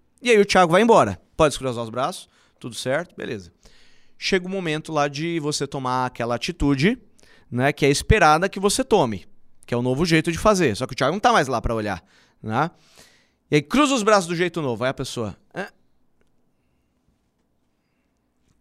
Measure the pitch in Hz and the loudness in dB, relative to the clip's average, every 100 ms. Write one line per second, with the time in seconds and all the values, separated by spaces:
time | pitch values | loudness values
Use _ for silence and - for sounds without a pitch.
0 | _ _ 240 214 202 190 170 185 233 202 | _ _ 2 4 4 4 4 4 6 6
1 | 113 92 _ - 156 - 131 117 113 120 | 4 -2 _ 2 2 2 -6 -6 -6 -4
2 | 147 - - _ _ _ 127 107 127 147 | -4 -6 -16 _ _ _ -14 -10 -4 -4
3 | 170 - - 107 85 _ _ - - - | -6 -12 -10 -10 -14 _ _ -20 -20 -20
4 | - - - 190 180 196 170 156 160 156 | -20 -10 -2 -2 -2 -6 -4 -6 -4 -2
5 | 143 139 165 170 147 147 151 143 127 127 | -2 -2 -6 -4 -4 -4 -6 -6 -2 -2
6 | 127 - 117 120 - 170 143 139 175 254 | -2 -4 -6 -4 -6 -2 0 2 2 0
7 | _ _ _ _ _ 120 139 - 143 143 | _ _ _ _ _ -2 -2 2 2 0
8 | - 220 156 156 190 196 196 226 254 208 | 2 4 6 4 0 -2 -2 -2 2 2
9 | 127 98 - - - - - 120 123 131 | 2 -4 -14 -20 -20 -20 -6 -4 -2 -2
10 | 170 160 165 165 214 190 147 98 131 - | 2 2 0 0 2 2 2 0 -6 -2
11 | 135 196 247 214 135 120 - 113 104 92 | -2 2 2 4 2 -2 -4 -4 -4 -6
12 | - _ _ _ 110 117 165 - _ _ | -10 _ _ _ -6 -4 -4 -6 _ _
13 | - _ _ _ _ 147 143 254 285 269 | -20 _ _ _ _ -2 0 2 2 2
14 | 208 208 170 170 180 170 139 110 127 131 | 2 2 2 -4 -4 -4 -6 -4 -4 -6
15 | 131 123 107 - _ - 208 _ _ _ | -8 -8 -8 -10 _ -12 -12 _ _ _
16 | _ _ _ _ _ _ _ _ _ _ | _ _ _ _ _ _ _ _ _ _
17 | _ _ _ _ _ _ _ _ _ _ | _ _ _ _ _ _ _ _ _ _
18 | _ _ _ _ _ _ | _ _ _ _ _ _